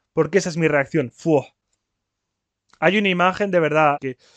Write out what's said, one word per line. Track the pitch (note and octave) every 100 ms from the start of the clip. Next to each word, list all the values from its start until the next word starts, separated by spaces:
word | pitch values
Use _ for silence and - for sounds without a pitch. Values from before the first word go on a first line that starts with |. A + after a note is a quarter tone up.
| _
Porque | D#3+ D3+ F#3
esa | F3+
es | D#3
mi | D#3+
reacción. | C#3+ C3+ D#3+ B2
Fua. | _ E3 D3 - _ _ _ _ _ _ _ _ _ _ _ _ -
Hay | E3 G#3
una | G3+
imagen, | F3+ F3+ F3+ G3+
de | F3+
verdad, | D3+ D3+ D3+ C#3+
que | C3+ B2+ _